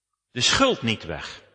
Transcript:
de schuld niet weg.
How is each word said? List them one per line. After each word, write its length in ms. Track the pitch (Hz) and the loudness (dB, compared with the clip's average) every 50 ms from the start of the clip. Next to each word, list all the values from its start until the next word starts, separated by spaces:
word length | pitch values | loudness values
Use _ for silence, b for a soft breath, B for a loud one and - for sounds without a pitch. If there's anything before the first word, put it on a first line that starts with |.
| _ _ _ _ _ _ | _ _ _ _ _ _
de 100 | - 120 | -6 0
schuld 400 | 120 - - - 269 262 208 - | 0 2 4 4 4 4 2 0
niet 220 | - 113 110 - - | 0 -2 -2 -2 -2
weg. 400 | 82 82 71 - - - - - - _ | -8 -8 -8 -8 -12 -14 -16 -20 -20 _